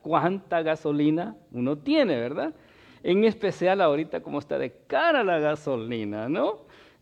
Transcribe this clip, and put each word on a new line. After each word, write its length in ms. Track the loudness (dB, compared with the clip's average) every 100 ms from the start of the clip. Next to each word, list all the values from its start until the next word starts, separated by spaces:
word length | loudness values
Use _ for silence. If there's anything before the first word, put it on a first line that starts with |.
cuánta 600 | 2 2 2 -2 -2 -2
gasolina 720 | 0 -2 0 2 2 2 -2 -10 -12
uno 280 | -4 -2 -2
tiene, 380 | 0 2 2 0
¿verdad? 340 | -2 -4 -6 -8 -20 -20 -20 -6
En 220 | 0 4
especial 560 | 4 2 -2 0 2 4
ahorita 400 | 2 2 -2 -8
como 180 | -6 -8
está 200 | -4 -4
de 140 | -4 -10 -4
cara 360 | 0 2 2
la 140 | 2 2
gasolina, 880 | 0 -2 -4 -4 -4 -6 -6 -6 -4
¿no? 380 | -2 -2 -4 -14 -20 -20 _